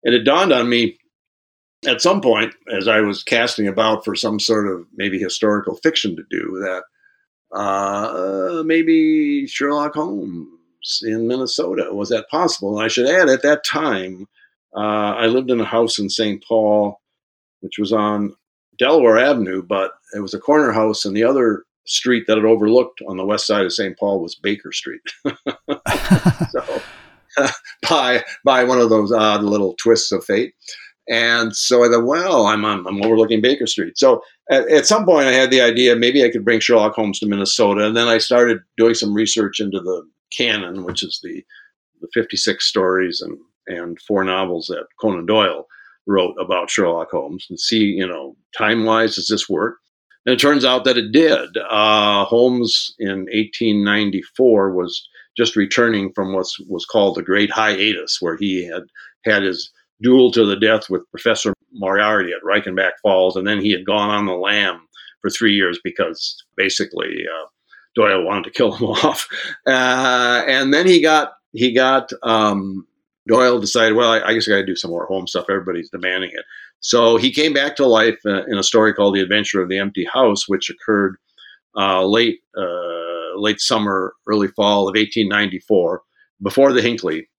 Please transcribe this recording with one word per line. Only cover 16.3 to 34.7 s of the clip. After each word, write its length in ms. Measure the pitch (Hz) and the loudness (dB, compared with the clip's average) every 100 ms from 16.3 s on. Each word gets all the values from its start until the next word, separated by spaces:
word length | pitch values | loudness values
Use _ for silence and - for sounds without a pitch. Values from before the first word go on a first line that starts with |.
| 101 | -4
Paul, 580 | - 117 107 104 104 101 _ _ _ _ _ _ | -2 0 2 2 0 -4 _ _ _ _ _ _
which 180 | - - | -14 -6
was 140 | 101 | -2
on 420 | 110 104 104 101 - _ _ _ _ | 0 0 -2 -4 -8 _ _ _ _
Delaware 380 | 127 160 123 110 | 2 6 6 6
Avenue, 440 | 135 135 95 95 | 4 2 -2 -6
but 300 | 87 98 95 - _ | -4 -4 -4 -8 _
it 60 | 104 | -10
was 160 | 98 | -8
a 60 | 98 | -8
corner 320 | - 151 135 | 0 2 2
house, 320 | 110 110 104 | 2 0 0
and 120 | 104 101 | -4 0
the 60 | |
other 400 | 117 139 120 104 _ _ - | 2 2 2 0 _ _ -6
street 380 | - 127 123 110 | -4 0 -2 2
that 100 | 110 | 2
it 80 | |
overlooked 560 | 110 113 107 120 123 - - | 4 4 4 4 2 -6 -12
on 80 | 95 | -6
the 80 | |
west 220 | 95 104 - | -4 -4 0
side 180 | 104 | 0
of 80 | 95 | 0
Saint 260 | 87 98 87 | -2 -6 -4
Paul 220 | 101 98 | -2 -2
was 140 | 85 | -4
Baker 380 | - 104 101 - | -8 -6 -6 -8
Street. 280 | - - 62 - - | -12 -10 -14 -16 -10
<laughs> 160 | - - - - - 143 - - - 196 185 - 165 | -10 -8 -12 -12 -10 -10 -4 -4 2 2 2 -2 -4
So, 320 | 127 - - - - - _ _ - | -6 -6 -10 -10 -20 -20 _ _ -2
<laughs> 120 | 139 - - - - | -2 -2 -18 -10 -2
by, 360 | 160 127 123 - - | 0 2 0 -2 -2
by 200 | 139 131 | 2 4
one 160 | 123 127 | 4 4
of 100 | 117 | 4
those 220 | 110 101 | 4 2
odd 300 | 113 107 104 | 2 2 2
little 320 | 101 104 95 - | 0 0 -2 0
twists 340 | 117 113 - | 2 2 2
of 120 | 95 | -4
fate. 300 | - 101 123 _ - - - _ - | -2 -2 -2 _ -20 -20 -20 _ -4
And 460 | 117 117 117 113 | 0 2 0 -2
so 300 | 104 - 123 | -4 0 4
I 40 | 120 | 6
thought, 180 | 117 120 | 4 2
"Well, 400 | 156 185 156 104 | -2 0 2 2
I'm, 180 | 107 | 2
I'm, 220 | 107 101 90 | 0 -4 -4
I'm 160 | 101 | -2
overlooking 380 | 104 110 110 110 | 2 4 4 2
Baker 260 | 120 143 113 | 2 0 -2
Street." 320 | - 85 - | -4 -6 2
So 240 | 135 117 - _ - | 4 4 -2 _ 0
at, 180 | 135 | 0
at 180 | 117 | 4